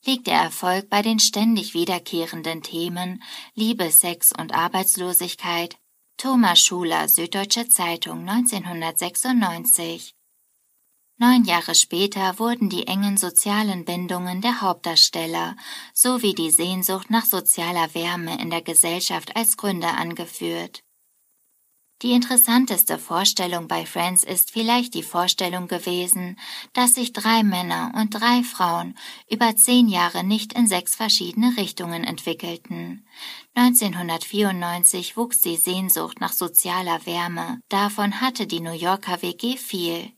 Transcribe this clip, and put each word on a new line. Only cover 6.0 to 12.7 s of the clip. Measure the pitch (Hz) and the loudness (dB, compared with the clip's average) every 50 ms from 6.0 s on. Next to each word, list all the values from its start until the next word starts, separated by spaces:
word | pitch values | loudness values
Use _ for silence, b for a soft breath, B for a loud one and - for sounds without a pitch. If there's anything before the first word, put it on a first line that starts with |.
| _ _ _ - | _ _ _ -8
Thomas | - 262 269 254 233 190 175 165 | -4 2 4 4 4 6 6 6
Schuler, | - - 185 180 180 165 165 160 156 160 | 6 4 2 0 -2 0 0 0 0 2
Süddeutsche | - - - 165 - 196 196 196 - 233 233 240 | 0 0 0 -2 -2 -4 -2 0 -2 -2 0 0
Zeitung, | - - 180 170 170 170 - 170 165 165 170 | 0 0 0 -2 -2 -4 -6 -8 -8 -10 -6
neunzehnhundertsechsundneunzig. | 180 202 240 247 233 - 196 165 175 175 165 165 165 165 - - 175 175 - - 247 254 240 214 185 170 170 170 - - - 170 165 170 175 - - - _ _ _ _ _ _ _ _ _ _ _ _ _ _ _ _ _ _ _ _ _ | -2 0 0 0 0 -2 -4 -6 -6 -8 -6 -6 -4 -4 -4 -6 -4 -4 -4 -2 0 2 2 2 0 -2 -4 -2 0 0 0 0 -2 -8 -8 -12 -16 -20 _ _ _ _ _ _ _ _ _ _ _ _ _ _ _ _ _ _ _ _ _
Neun | 233 240 254 254 226 | 6 6 8 8 6
Jahre | 190 170 170 170 - 165 | 6 4 2 2 2 4
später | - - - - 170 196 202 202 202 190 185 180 - | 4 4 4 2 0 0 0 0 0 0 0 0 0
wurden | 220 233 247 240 226 | -2 -2 0 0 0
die | 196 | -2